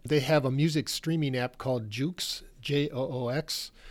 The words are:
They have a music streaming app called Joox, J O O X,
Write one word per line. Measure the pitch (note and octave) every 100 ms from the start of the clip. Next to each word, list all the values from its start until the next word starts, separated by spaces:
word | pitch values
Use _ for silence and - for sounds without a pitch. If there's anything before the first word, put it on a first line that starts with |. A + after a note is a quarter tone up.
They | A#2+ D3+
have | C3 D#3 C3+
a |
music | C3+ D#3+ D#3 E3
streaming | - D#3+ E3 C#3+ B2+
app | B2+ -
called | C3 B2+ A2
Joox, | A2 D3+ F#3 - - - -
J | C3+ C#3+ D3
O | C3 C3 B2 A#2+
O |
X, | C3+ D#3 - - - -